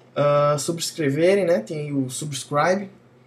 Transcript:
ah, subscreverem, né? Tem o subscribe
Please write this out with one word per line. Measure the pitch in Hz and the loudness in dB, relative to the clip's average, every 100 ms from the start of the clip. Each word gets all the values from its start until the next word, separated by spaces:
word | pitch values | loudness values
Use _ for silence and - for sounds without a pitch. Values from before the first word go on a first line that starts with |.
| - - | -10 -2
ah, | 147 147 147 147 | 2 4 2 2
subscreverem, | 143 165 - - 147 139 170 202 | -2 -4 -6 -2 -2 2 4 4
né? | 175 180 | 4 0
Tem | 226 156 147 | 0 -8 -4
o | 139 131 | -2 -4
subscribe | 127 151 135 - 143 160 202 202 - - _ | -6 -8 -8 -4 0 2 0 -4 -14 -20 _